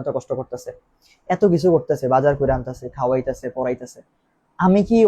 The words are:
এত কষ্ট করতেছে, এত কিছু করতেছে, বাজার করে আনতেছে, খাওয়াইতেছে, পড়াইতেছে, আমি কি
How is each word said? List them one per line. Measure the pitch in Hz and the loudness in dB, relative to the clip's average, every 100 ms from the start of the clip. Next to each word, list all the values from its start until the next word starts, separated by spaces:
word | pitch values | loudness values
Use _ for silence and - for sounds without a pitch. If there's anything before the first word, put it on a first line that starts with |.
এত | 135 127 | -6 -8
কষ্ট | - 127 | -8 -10
করতেছে, | 127 123 123 - _ _ _ _ - | -8 -12 -14 -18 _ _ _ _ -6
এত | 185 208 | 0 2
কিছু | 170 180 | 2 2
করতেছে, | 165 - 143 127 | 2 0 -4 0
বাজার | 131 143 139 | 2 2 0
করে | 131 131 | 0 -2
আনতেছে, | 127 127 123 - | -4 -12 -14 -6
খাওয়াইতেছে, | 123 131 131 127 123 131 | -2 -2 -4 -8 -10 -6
পড়াইতেছে, | 127 123 123 - _ _ _ _ _ - | -6 -6 -10 -20 _ _ _ _ _ -2
আমি | 180 202 190 | 2 2 4
কি | 226 | 4